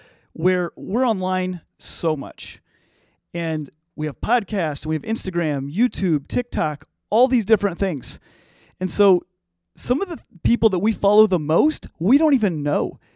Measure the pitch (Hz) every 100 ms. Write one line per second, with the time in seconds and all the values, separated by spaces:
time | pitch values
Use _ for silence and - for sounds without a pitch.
0 | _ _ _ - 185 185 175 - 135 208
1 | 254 202 185 185 180 180 - _ - -
2 | 165 156 120 - - - _ _ _ _
3 | _ _ _ - 165 156 147 - _ -
4 | 151 139 196 240 202 208 165 143 156 160
5 | - 226 - 170 160 143 139 160 240 -
6 | 185 151 139 247 240 - 160 147 - _
7 | _ 214 254 247 202 220 202 170 196 151
8 | 123 - _ _ _ _ _ _ 185 185
9 | 202 180 - _ _ _ _ - - 262
10 | 381 320 - 165 - 226 220 185 208 214
11 | 202 208 214 180 147 160 294 302 - -
12 | 170 277 311 277 208 160 143 170 - -
13 | _